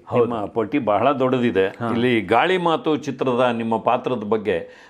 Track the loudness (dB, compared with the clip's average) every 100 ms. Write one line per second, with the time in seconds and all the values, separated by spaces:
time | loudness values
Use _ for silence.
0 | -4 0 0 -2 -4 -4 -2 -2 0 2
1 | 2 2 2 2 2 2 0 -2 -4 0
2 | 2 2 2 2 4 2 0 0 0 -2
3 | -4 -4 -2 0 0 0 -2 -2 0 0
4 | -2 -6 -2 -2 0 -4 -4 -14 -14